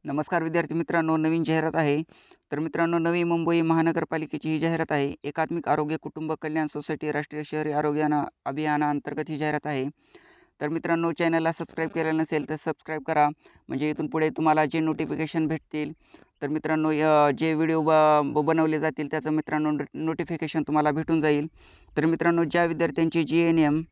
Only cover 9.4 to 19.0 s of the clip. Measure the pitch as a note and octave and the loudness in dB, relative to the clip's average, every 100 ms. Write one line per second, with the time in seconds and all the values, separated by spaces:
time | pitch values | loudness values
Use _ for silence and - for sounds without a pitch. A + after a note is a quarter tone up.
9.4 | D3+ D3 D3+ C#3 C3+ - _ - _ _ | -2 -2 -2 -4 -4 -8 _ -20 _ _
10.4 | _ _ D3 D#3+ E3 E3 E3+ D#3 E3 E3 | _ _ -4 -4 -2 0 0 0 0 2
11.4 | E3 E3 E3+ - D#3+ E3 D#3+ D#3+ D#3 D#3 | 0 -4 -10 -4 -4 -2 0 0 0 -2
12.4 | C#3 D#3 E3+ D#3 - D#3 C#3 D3+ D3 D3+ | -2 -6 -4 -6 -6 -8 -2 2 2 0
13.4 | _ _ - C3 D3+ D3+ D#3 D#3+ D#3 C3 | _ _ -8 -4 -2 -2 -4 0 0 2
14.4 | D#3+ D#3 D3+ E3 D#3+ D#3 D#3+ D3+ D#3+ E3+ | 2 4 2 0 -2 -2 -4 -4 -4 -2
15.4 | D#3 D#3+ _ D3+ D3+ D#3 _ - _ _ | -2 -4 _ -8 -6 -10 _ -20 _ _
16.4 | C#3+ D3+ D3+ D#3 D#3 D3+ D#3 D3+ D3 C#3 | -4 -4 -2 0 2 2 4 6 4 2
17.4 | D#3+ D#3 D#3+ D#3+ D#3 D#3 D3+ D3+ C#3+ D3+ | 0 2 2 2 4 6 6 6 4 0
18.4 | D3+ E3 D#3+ D#3 D#3 D3+ | 2 2 2 0 -2 -4